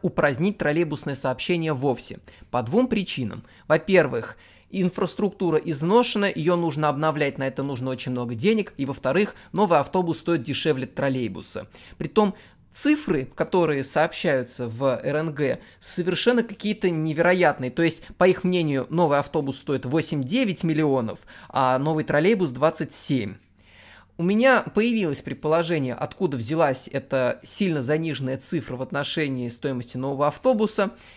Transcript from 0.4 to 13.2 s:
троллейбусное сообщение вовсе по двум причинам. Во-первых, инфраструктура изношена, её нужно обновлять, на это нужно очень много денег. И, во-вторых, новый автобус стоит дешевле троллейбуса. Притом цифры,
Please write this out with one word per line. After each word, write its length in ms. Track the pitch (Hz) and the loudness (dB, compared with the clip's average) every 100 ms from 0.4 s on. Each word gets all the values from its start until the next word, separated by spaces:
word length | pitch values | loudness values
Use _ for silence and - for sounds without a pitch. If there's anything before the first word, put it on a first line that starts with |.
| 185 196 | -2 0
троллейбусное 560 | 190 160 165 143 143 131 | 0 0 0 -2 -6 -4
сообщение 580 | 131 123 - 175 160 | -4 -2 -2 -2 0
вовсе 460 | 135 131 120 - 90 - - - | 0 0 -2 -6 -12 -18 -20 -6
по 100 | 123 | -4
двум 260 | 117 208 254 | 0 2 2
причинам. 580 | 220 180 - 113 - - - - | 0 -2 -4 -6 -8 -16 -14 0
Во-первых, 720 | 160 180 185 147 120 - - - - _ | 2 6 4 4 0 -8 -14 -20 -20 _
инфраструктура 840 | 190 180 - 180 - 208 - 180 156 | -2 -2 0 -4 -2 -4 0 2 2
изношена, 720 | 165 139 165 226 240 208 202 | 0 -2 4 4 4 0 -2
её 260 | - 156 175 | 0 0 2
нужно 320 | 170 143 151 | 0 0 0
обновлять, 500 | 139 156 147 139 - | 2 0 0 -2 -2
на 80 | 135 | -4
это 160 | 135 | -4
нужно 280 | 139 123 131 | -6 -4 -4
очень 240 | 127 - | -6 -4
много 220 | 123 120 117 | -4 -4 0
денег. 380 | 185 220 196 - | 2 2 0 -6
И, 80 | 135 | -6
во-вторых, 500 | 139 131 165 202 - - | -4 0 2 0 -4 -6
новый 280 | 165 208 160 | 0 4 4
автобус 400 | 139 190 175 156 | 2 0 0 -2
стоит 240 | - 170 | -2 -2
дешевле 440 | 120 135 160 131 123 | -2 -2 0 0 -4
троллейбуса. 800 | - 139 131 113 92 - 101 - - - - | -4 -2 -2 -4 -6 -10 -10 -12 -18 -20 -10
Притом 380 | 151 - 208 - - - _ | -2 2 2 0 -14 -20 _
цифры, 560 | - 285 302 - 156 | 0 2 2 0 -2